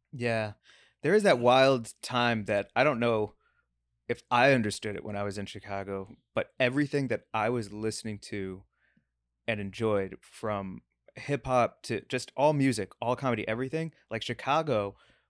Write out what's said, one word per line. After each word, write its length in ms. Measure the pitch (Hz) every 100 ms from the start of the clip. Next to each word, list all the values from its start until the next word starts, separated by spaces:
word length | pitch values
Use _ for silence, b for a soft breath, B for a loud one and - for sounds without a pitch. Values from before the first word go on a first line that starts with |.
| _
Yeah. 420 | - 120 113 107 - b b b b
There 140 | 147 208
is 80 |
that 160 | 202 127
wild 540 | 120 131 135 131 113 -
time 420 | - 123 120 113 104
that 240 | 101 101 120
I 80 |
don't 160 | 143 120
know 340 | 117 113 104 _ _ _ _ _ _ _ -
if 140 | 120 _
I 240 | 120 135
understood 420 | 131 107 - 107 101
it 80 |
when 120 | - 101
I 80 |
was 160 | 101 98
in 80 | 98
Chicago, 680 | 101 104 98 98 98 95 - _ -
but 160 | - _
everything 480 | 127 135 143 143 131
that 140 | 107 -
I 160 | 110 107
was 220 | 123 101
listening 460 | 104 110 - 110 104 -
to 320 | 104 95 92 - _ _ _ _ _ _ _ -
and 120 | 107
enjoyed, 580 | 98 95 113 101 95 82
from 600 | - - 110 104 98 92 _ _ _ -
hip 300 | - 143 131
hop 340 | 127 113 -
to 180 | - 113 -
just 240 | 127 - -
all 160 | 143
music, 380 | 147 135 110 95 -
all 140 | 117 123
comedy, 320 | 131 113 -
everything, 440 | 113 131 160 160 b b
like, 100 | 113
Chicago 720 | - 117 - 151 156 113 101 - b b